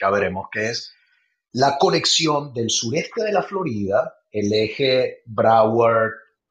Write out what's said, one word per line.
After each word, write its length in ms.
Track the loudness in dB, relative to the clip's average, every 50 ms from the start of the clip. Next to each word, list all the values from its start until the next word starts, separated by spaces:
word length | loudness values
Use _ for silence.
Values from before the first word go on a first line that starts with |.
ya 100 | -2 0
veremos, 380 | 2 2 0 -2 -4 -6 -10 -8
que 180 | -6 -4 -4 -4
es 220 | -4 -8 -12 -14 _ _ _ _ _ _ _ _ _ _ _ _
la 260 | -2 0 0 0 2 2
conexión 760 | 2 2 2 0 0 0 0 0 0 0 0 -2 -4 -6 -6
del 160 | -4 -4 -2
sureste 540 | -2 -4 -4 -2 -4 -4 -4 -4 -6 -4 -4
de 80 | 0
la 100 | -2 -2
Florida, 720 | -2 -2 -6 -6 -6 -4 -4 -4 -4 0 0 0 -2 -2 -10 _ _ _
el 220 | -6 -4 -2 0
eje 680 | 0 0 0 -2 -2 -2 0 2 2 2 0 -2 -6 -12 _
Broward, 840 | -8 -2 2 4 6 6 6 4 4 4 4 4 4 4 2 0 0 -4 -10 -18 _ _ _ _ _